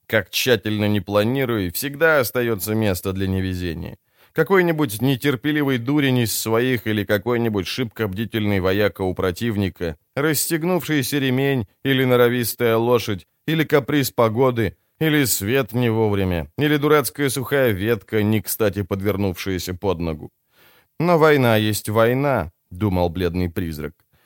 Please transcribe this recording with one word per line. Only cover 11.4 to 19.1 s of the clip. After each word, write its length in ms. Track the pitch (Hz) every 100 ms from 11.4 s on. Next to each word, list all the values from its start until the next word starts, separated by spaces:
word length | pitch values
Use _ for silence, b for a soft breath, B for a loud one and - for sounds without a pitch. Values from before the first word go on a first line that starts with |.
| 139 135 104 _ 135
или 180 | 131
норовистая 760 | 131 123 120 123 113 - 120 113
лошадь, 500 | 117 120 113 98 - _ -
или 160 | 160
каприз 480 | 147 151 123 147 127
погоды, 640 | - 113 110 131 117 101 - _ -
или 260 | 160 151 123
свет 480 | - 101 135 117
не 160 | 117 120
вовремя, 640 | 110 107 101 92 85 73 -
или 200 | 147 147
дурацкая 520 | 147 151 131 - 139
сухая 420 | 139 120 139 127
ветка, 520 | 92 107 113 - 110
не 180 | 104 110
кстати 400 | - - 107 95
подвернувшаяся 920 | 95 98 101